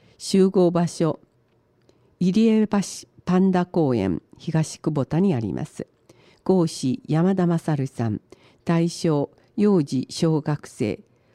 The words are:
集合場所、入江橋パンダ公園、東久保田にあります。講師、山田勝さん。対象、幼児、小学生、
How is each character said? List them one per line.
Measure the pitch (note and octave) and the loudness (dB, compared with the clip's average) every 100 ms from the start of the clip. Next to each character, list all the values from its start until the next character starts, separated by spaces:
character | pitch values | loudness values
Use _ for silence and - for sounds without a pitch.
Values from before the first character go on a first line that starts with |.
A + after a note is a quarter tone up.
| _ - | _ -16
集 | - G3 F#3+ | 0 2 4
合 | F#3+ F3 | 4 2
場 | E3+ E3+ | 2 -2
所、 | - D#3+ - _ _ _ _ _ _ _ _ _ - | -2 -2 -4 _ _ _ _ _ _ _ _ _ -4
入 | F#3 G3+ A3+ | 0 2 4
江 | A3 G#3+ | 4 2
橋 | G3+ - - - _ | -2 -4 -8 -18 _
パ | - F3+ | -2 2
ン | F#3+ | 2
ダ | F3+ F3+ | 2 0
公 | F3 D3 | 0 0
園、 | A#2 F#2+ D#2+ _ - | 0 0 -4 _ -18
東 | - D#3+ D3+ - | -4 -2 -2 -4
久 | E3 | -4
保 | D3 B2+ | -4 -2
田 | D#3 | 0
に | G3 B2+ | 0 0
あ | |
り | G#2+ | -2
ま | C2 - | -6 -8
す。 | - - _ _ _ _ _ | -12 -16 _ _ _ _ _
講 | - F#3 D#3+ | 0 2 2
師、 | - C3 - - | -2 -4 -4 -2
山 | D#3 F3+ F#3+ | 0 2 2
田 | F3 | 0
勝 | E3+ - D3 C3 | 0 -2 -4 -4
さ | - A#2 | -4 -4
ん。 | G#2 _ - _ _ - | -4 _ -20 _ _ -2
対 | E3+ E3+ | 0 0
象、 | - E3 D3 - _ _ - | -2 -2 0 -2 _ _ 0
幼 | G#3 F#3+ | 2 2
児、 | C#3+ B2+ - | 0 -4 -6
小 | - E3 D#3 | -2 0 0
学 | D3+ D3 - | -2 -6 -6
生、 | - G#2+ - - _ _ | -6 -4 -4 -12 _ _